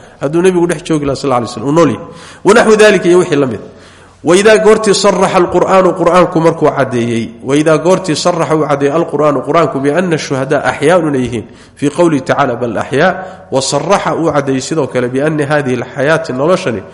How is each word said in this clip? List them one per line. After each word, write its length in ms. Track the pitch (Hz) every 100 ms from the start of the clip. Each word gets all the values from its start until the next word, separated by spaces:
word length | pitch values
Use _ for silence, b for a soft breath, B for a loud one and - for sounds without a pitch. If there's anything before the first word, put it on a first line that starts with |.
| B B
Hadduu 220 | 143 165
Nebigu 240 | 185 180 175
dhex 160 | 160
joogi 220 | - 160
lahaa, 120 | 143 131
sal 160 | 143
alla 40 | 123
alay 120 | 110
wasallam, 200 | 113 120
uu 40 |
nool 180 | 156 151
yahay. 160 | 104 - B B B
"Wanaxwu 320 | - 220 208 214
daalika." 320 | 214 190 175
Iyo 100 | 180
wixii 180 | 165 143
la 100 | 131
mid. 140 | 104 - - B B B B
"وإذا 320 | 139 185 208 220
goortii 360 | 208 214 208
صرح 440 | 185 208 185 185 185
القرآن." 580 | 175 180 165 190 180
Qur'aanku 460 | 165 175 180 170 165
markuu 300 | 165 160 147
caddeeyey. 600 | 139 135 123 120 117 113 -
"وإذا 320 | 117 143 156 156
goortii 380 | 160 185 185
صرح 380 | 147 180 165 147
uu 140 | 156 143
caddeeyey 300 | 139 139 160
القرآن 460 | 170 143 151 139
Qur'aanku 360 | 139 160 156 139
بأن 340 | 139 156 190
الشهداء 560 | 156 - 135 135 147 127
أحياء 320 | - 147 180
inay 200 | 160 135
yihiin." 240 | 120 113 92 B B -
في 120 | 143
قوله 300 | - 175 147
تعالى: 380 | 131 135 139 117
"بل 220 | 120 101
أحياء." 680 | - 127 180 185 - - -
وصرح 560 | 131 131 143 156 190 170
uu 240 | 143 160
caddeeyey 280 | 147 139 135
sidoo 260 | 127 160 131
kale 200 | 127 123
بأن 340 | 131 151 156
هذه 340 | 139 151 135
الحياة 480 | 123 123 139 135 160 -
noloshani 520 | 127 151 180 139 107 -